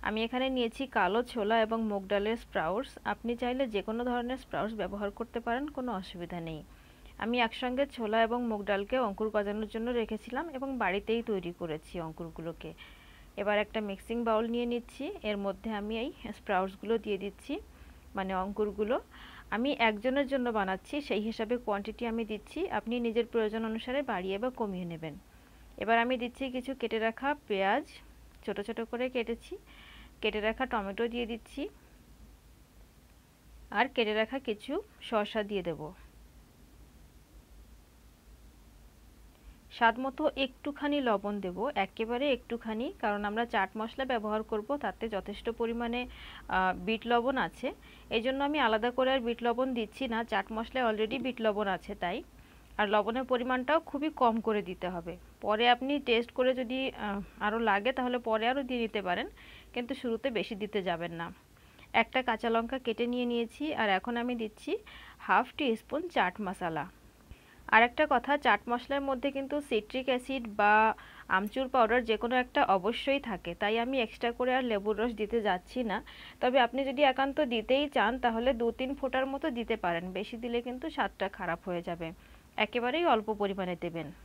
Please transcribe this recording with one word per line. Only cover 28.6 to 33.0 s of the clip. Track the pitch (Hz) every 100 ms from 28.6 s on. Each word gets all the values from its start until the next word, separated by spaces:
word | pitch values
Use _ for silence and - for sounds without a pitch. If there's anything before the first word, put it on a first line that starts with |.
ছোট | 202 233
করে | 226 240 254
কেটেছি, | 254 226 233 - 392 - - - - - -
কেটে | 214 214
রাখা | 208 220 254
টমেটো | 240 196 196 233
দিয়ে | 233 233
দিচ্ছি, | 233 - - 349 - - - - - - - - - - - - -